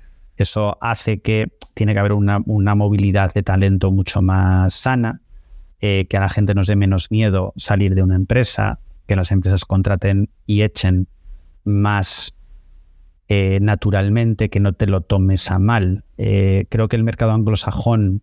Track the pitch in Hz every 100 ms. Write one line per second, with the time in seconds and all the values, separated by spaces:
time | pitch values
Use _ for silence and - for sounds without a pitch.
0 | - - - _ 98 - 104 - 117 117
1 | - 104 - 110 110 - - - 104 104
2 | 101 104 101 101 - 107 101 104 101 101
3 | 98 98 95 - 92 92 98 95 95 95
4 | 95 98 95 95 92 92 95 - 131 127
5 | 117 - _ - - - - _ 104 98
6 | 92 98 95 - 104 98 95 104 98 95
7 | - 110 110 95 92 - - 101 98 95
8 | 92 92 95 120 120 - 104 117 - -
9 | - 101 87 98 92 95 - 98 95 98
10 | 98 98 104 _ - 104 107 - 95 92
11 | 95 - - - - _ - 101 101 104
12 | 92 - - - - - - - - -
13 | - _ _ 101 98 98 104 104 107 98
14 | 98 107 117 107 107 - 101 90 104 95
15 | 82 101 95 95 - 92 101 117 92 98
16 | - - 107 101 98 95 95 110 110 117
17 | 113 - 113 110 107 107 - 98 104 113
18 | 101 98